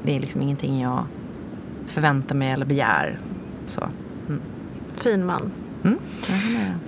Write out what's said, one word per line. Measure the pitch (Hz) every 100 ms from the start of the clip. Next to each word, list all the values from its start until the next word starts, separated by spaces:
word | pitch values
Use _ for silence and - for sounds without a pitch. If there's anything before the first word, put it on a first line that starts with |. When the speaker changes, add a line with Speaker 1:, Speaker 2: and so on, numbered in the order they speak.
Speaker 1:
det | - 143
är |
liksom | 139 139
ingenting | 139 139 143 135
jag | 127 127 135 - - - - - - - -
förväntar | - 151 139 131 139
mig | 135
eller | 131 135
begär. | 139 120 85 73 - - - - - -
Så. | - - - - - -
Mm. | 147 - - - - - -
Speaker 2:
Fin | 247 202 180
man. | 175 - - - -
Speaker 1:
Mm. | 180 285 - - -
Ja, | 190
han | 214 233
är. | 196 175